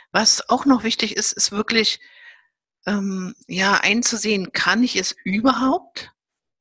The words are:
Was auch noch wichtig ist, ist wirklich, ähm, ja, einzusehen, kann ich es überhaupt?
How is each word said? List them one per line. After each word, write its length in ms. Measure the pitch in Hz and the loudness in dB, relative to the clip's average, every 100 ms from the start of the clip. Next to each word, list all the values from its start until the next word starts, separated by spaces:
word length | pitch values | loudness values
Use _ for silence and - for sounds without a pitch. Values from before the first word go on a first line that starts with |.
| _ | _
Was 380 | 190 220 - - | 0 2 0 0
auch 160 | 254 277 | 0 4
noch 180 | 247 | 4
wichtig 320 | 220 - 214 196 | 2 -2 -2 -2
ist, 180 | - | -4
ist 180 | 202 - | -2 -2
wirklich, 480 | 208 214 226 208 - - - - - _ _ _ _ - | -2 0 0 0 -4 -12 -20 -20 -20 _ _ _ _ -4
ähm, 500 | 202 196 190 185 - - | -4 -4 -6 -8 -12 -8
ja, 320 | 180 190 196 | -2 2 2
einzusehen, 680 | 190 226 - 214 214 202 175 | 2 0 0 -2 -2 -2 -4
kann 300 | - 180 208 | -2 0 2
ich 120 | 247 190 | 2 0
es 200 | 185 - 185 | -4 -6 -4
überhaupt? 840 | 202 262 247 262 339 - - - _ _ _ _ _ | 0 2 2 0 0 -4 -20 -20 _ _ _ _ _